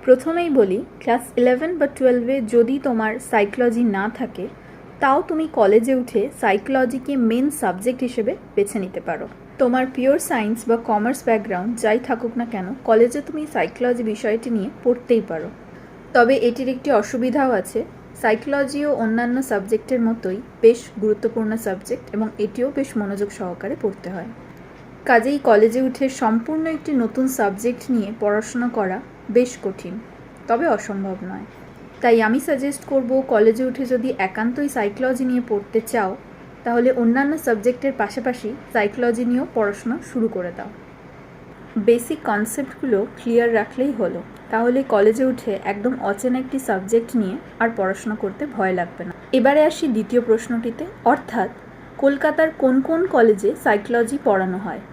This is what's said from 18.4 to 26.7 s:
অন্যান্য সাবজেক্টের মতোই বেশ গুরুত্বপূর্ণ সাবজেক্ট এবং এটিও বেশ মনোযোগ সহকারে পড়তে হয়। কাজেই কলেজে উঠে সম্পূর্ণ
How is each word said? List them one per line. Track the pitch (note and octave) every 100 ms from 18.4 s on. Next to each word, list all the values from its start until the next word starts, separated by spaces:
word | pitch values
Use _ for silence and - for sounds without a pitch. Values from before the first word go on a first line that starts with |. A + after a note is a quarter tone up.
| C#4+ C#4 C4+ C#4+ D4 C#4+
অন্যান্য | A3+ A3 A#3+ B3 C4
সাবজেক্টের | G#3 G3 A3 - B3+ A3+
মতোই | A3+ F#3 F#3+ B3 -
বেশ | A3+ A#3+ - -
গুরুত্বপূর্ণ | G#3+ G#3 A3+ A3+ G#3+ A3 G#3+
সাবজেক্ট | F#3 - - - G#3
এবং | A3 - G#3
এটিও | G#3 B3+ C#4
বেশ | C4+ A3+
মনোযোগ | G3+ G3+ G3+ -
সহকারে | F#3 F3 G3 D4+
পড়তে | A3 F#3+ E3+ F#3
হয়। | G3+ - - - - - - - -
কাজেই | A#3+ A#3 C#4+ C#4
কলেজে | G#3 A3 A#3 C4
উঠে | C4 C4+ C4
সম্পূর্ণ | A3+ A3+ A3+ D#4 D#4+